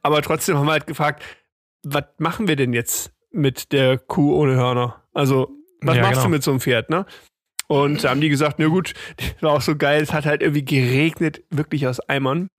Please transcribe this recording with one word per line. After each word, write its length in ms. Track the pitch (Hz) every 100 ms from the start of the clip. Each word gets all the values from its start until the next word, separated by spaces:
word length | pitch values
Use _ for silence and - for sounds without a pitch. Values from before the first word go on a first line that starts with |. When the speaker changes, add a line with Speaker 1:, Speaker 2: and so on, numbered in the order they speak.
Speaker 1:
Aber 200 | 139 151
trotzdem 340 | - 160 - 151
haben 80 | 147
wir 80 |
halt 140 | 156 -
gefragt, 360 | 151 147 147 - - _ _ _ _
„Was 220 | 143 143 139 _
machen 300 | 156 165 208
wir 80 | 143
denn 180 | 123
jetzt 380 | 120 120 - - _ _
mit 420 | - 139 127 -
der 240 | 139 131 131
Kuh 360 | - - 147
ohne 220 | 151 143 131
Hörner? 460 | 123 123 120 - _
Also, 360 | 139 139 135 127 - _ _
was 160 | 139 123
Speaker 2:
Ja, 60 |
Speaker 1:
machst 100 | 117
Speaker 2:
genau. 100 | 123 -
Speaker 1:
du 40 |
mit 140 | 151
so 80 | 151
einem 100 | 135
Pferd, 280 | 131 120 -
ne?“ 160 | 160 196 - _ _ _ - -
Und 360 | 143 143 151
da 80 | 139
haben 100 | 135
die 80 | 156
gesagt, 300 | 139 147 143
„Na 80 | 156
gut“, 260 | 180 175 - -
<laughs> 120 | -
das 240 | - -
war 100 | 156
auch 80 | 143
so 140 | 127 151
geil, 260 | 143 151
es 100 | 151
hat 120 | 151 147
halt 160 | 147
irgendwie 200 | 160 147
geregnet, 800 | 135 139 123 131 160 - 160 - _
wirklich 360 | 139 151 151 127
aus 120 | 123
Eimern. 480 | - 139 135 156 185